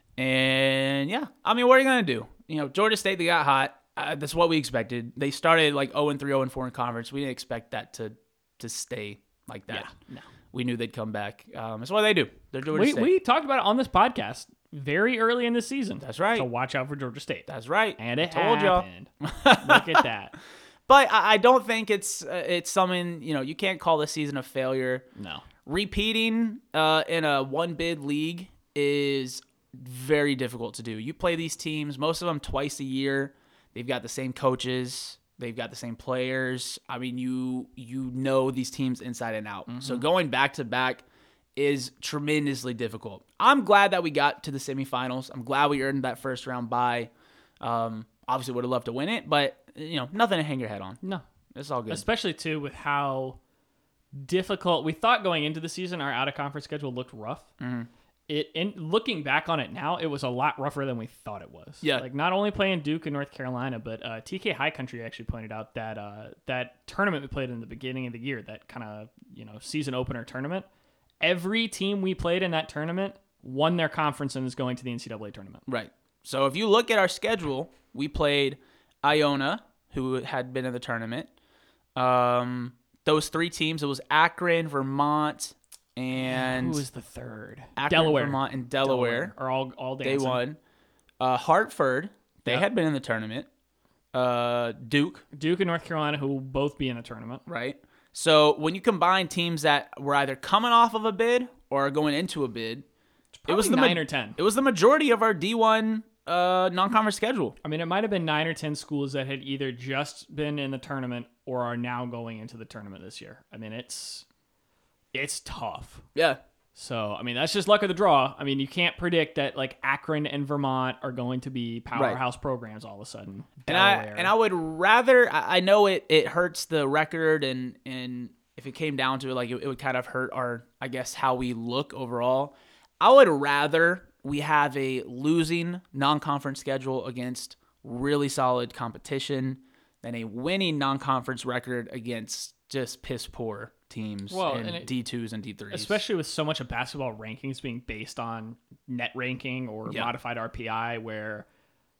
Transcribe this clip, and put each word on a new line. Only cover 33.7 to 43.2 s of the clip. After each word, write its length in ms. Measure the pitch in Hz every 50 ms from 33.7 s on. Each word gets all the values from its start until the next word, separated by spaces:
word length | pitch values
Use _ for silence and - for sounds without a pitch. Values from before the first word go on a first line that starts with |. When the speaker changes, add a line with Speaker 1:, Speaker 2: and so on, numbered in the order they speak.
| -
Speaker 1:
They've 120 | 113 123
got 160 | 131 127 120
the 60 | 117 113
same 240 | - 131 131 123
coaches. 840 | - - 143 131 127 127 - 127 127 127 127 127 - - - - - _ _ _ _ -
They've 160 | 123 117 110
got 140 | 123 117 110
the 60 | -
same 180 | - 123 117 113
players. 840 | - - 135 127 127 127 131 131 131 131 127 127 123 - - - - _ -
I 100 | 131 123
mean, 200 | 127 127 123 127
you, 500 | 127 127 127 127 127 127 127 127 127 - -
you 340 | 135 123 117 131 135 131 127 123
know 360 | 131 135 135 135 135 131 135
these 200 | 127 131 123 -
teams 300 | - - 131 127 123 -
inside 320 | - 123 117 - 120 113 110
and 120 | 110 107
out. 200 | 107 101 95 - 117 120 127
So 120 | 135 131 123
Speaker 2:
Mm-hmm. 60 | 120
Speaker 1:
going 260 | 139 156 180 185 165 131
back 240 | 127 127 139 139 -
to 100 | 156 127
back 380 | 107 123 127 127 127 - - _ _ _ _ _ _ _ _ _ _ -
is 380 | 139 143 143 143 131 123 - _ -
tremendously 720 | - - 151 147 147 151 151 151 147 139 135 113 120 127
difficult. 520 | 120 110 120 107 113 110 - 107 98 -